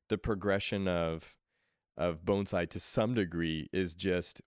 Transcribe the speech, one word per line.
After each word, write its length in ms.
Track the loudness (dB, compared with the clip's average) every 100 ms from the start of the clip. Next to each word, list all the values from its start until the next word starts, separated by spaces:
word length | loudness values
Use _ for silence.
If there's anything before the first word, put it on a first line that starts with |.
| -4
the 80 | -2
progression 680 | 0 0 2 0 0 0 2
of, 460 | 2 2 -2 -8 -20 _ _ _ _ _ -2
of 260 | -2 0 0
bonsai 420 | 0 2 -2 -2
to 100 | -4
some 340 | -2 0 2
degree 560 | 2 0 0 -2 -2 -2
is 220 | -2 -2
just 480 | -2 0 0 -2 -8